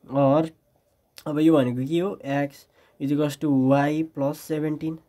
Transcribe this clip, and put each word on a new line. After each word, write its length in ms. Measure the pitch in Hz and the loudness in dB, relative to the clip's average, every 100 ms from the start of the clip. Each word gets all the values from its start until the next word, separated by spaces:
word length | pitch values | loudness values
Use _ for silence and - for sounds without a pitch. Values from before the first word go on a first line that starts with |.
| - 139 | -4 2
अर 340 | 135 147 160 _ _ _ _ _ _ - - | 4 2 0 _ _ _ _ _ _ -14 -6
अब 120 | 147 | 2
यो 160 | 156 | 4
भनेको 340 | 156 123 123 135 | 4 2 -2 -4
के 100 | 170 | -2
हो, 200 | 185 - | -4 -6
एक्स 420 | 139 139 139 - _ _ _ _ | -4 -4 -4 -8 _ _ _ _
is 100 | 135 | -2
equals 260 | 147 143 139 | 0 -2 -2
to 120 | 156 135 131 | 0 2 4
y 320 | 139 143 156 160 147 | 4 2 -2 -4 -4
plus 180 | 139 151 - | -4 -4 -6
seventeen। 460 | 156 156 151 160 160 | -4 -4 -4 -6 -8